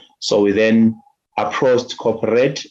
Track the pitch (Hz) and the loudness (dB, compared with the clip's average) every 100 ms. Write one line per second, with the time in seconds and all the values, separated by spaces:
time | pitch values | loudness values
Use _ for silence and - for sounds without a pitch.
0 | - _ - 104 101 101 110 113 113 110 | -20 _ -4 0 0 2 2 4 2 0
1 | _ _ _ - 110 - 131 120 - - | _ _ _ -8 -6 -2 0 0 -2 -6
2 | 117 110 110 117 143 151 - | -4 -4 -2 0 0 -2 -10